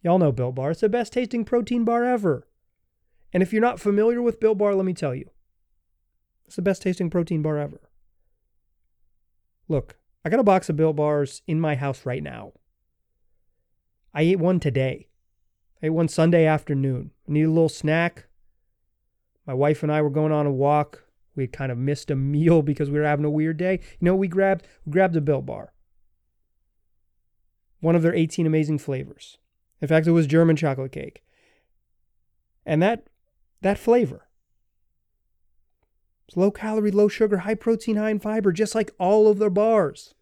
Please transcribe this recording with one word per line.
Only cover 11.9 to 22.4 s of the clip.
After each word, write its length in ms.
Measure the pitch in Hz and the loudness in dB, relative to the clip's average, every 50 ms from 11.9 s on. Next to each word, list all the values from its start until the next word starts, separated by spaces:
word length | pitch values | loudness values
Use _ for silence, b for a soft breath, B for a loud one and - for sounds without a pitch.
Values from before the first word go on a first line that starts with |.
| 131 - - | -6 -6 -8
right 160 | 135 123 - | -8 -8 -8
now. 320 | 76 - - 113 104 - _ _ _ _ _ _ _ _ _ _ _ _ _ _ _ _ _ _ _ _ _ _ _ _ _ _ _ _ _ _ _ _ _ | -8 -12 -14 -14 -16 -18 _ _ _ _ _ _ _ _ _ _ _ _ _ _ _ _ _ _ _ _ _ _ _ _ _ _ _ _ _ _ _ _ _
I 100 | 143 160 | 0 2
ate 160 | 170 190 185 | 2 2 2
one 200 | 160 180 185 170 | 2 2 0 2
today. 480 | - 147 117 135 131 131 135 - - _ _ _ _ _ _ _ _ _ _ _ _ _ _ _ | 0 0 0 0 -2 -2 -4 -8 -14 _ _ _ _ _ _ _ _ _ _ _ _ _ _ _
I 60 | - | -4
ate 40 | 156 | -2
one 160 | 160 160 165 | 0 0 0
Sunday 380 | 156 - - 160 170 175 170 160 | 0 2 2 2 4 6 4 4
afternoon. 640 | 156 156 147 - - 147 135 135 135 127 127 - 143 _ _ _ | 4 2 0 -2 -2 -2 -2 0 -2 -2 -4 -8 -12 _ _ _
I 40 | - | -4
need 120 | 147 151 156 | 0 0 2
a 60 | 160 | 2
little 200 | 160 165 165 151 | 4 2 2 2
snack. 560 | - - - 151 156 165 170 175 - - - _ _ _ _ _ _ _ _ _ _ _ _ _ _ _ _ _ _ _ _ _ _ _ _ | 0 -4 -2 0 0 0 0 -2 -4 -10 -20 _ _ _ _ _ _ _ _ _ _ _ _ _ _ _ _ _ _ _ _ _ _ _ _
My 60 | - 131 | -8 -2
wife 280 | 131 143 147 151 147 | 0 0 0 0 0
and 100 | - 151 | -2 -2
I 100 | 151 151 | 0 0
were 80 | 151 147 | 0 0
going 200 | 139 156 151 156 | 0 -2 0 0
on 140 | 156 151 147 | 0 0 0
a 60 | 143 | -2
walk. 540 | 139 131 139 143 147 151 147 - - - _ _ _ _ _ _ _ | 0 0 2 2 2 2 0 -2 -8 -20 _ _ _ _ _ _ _
We 80 | - 135 | -8 -8
had 100 | 120 - | -8 -6
kind 180 | - 139 131 | -8 -6 -6
of 60 | 123 | -4
missed 340 | 120 127 139 147 - - - | -4 -2 -2 -4 -4 -4 -6
a 40 | 147 | -4
meal 460 | 135 135 139 147 147 | -2 -2 0 0 2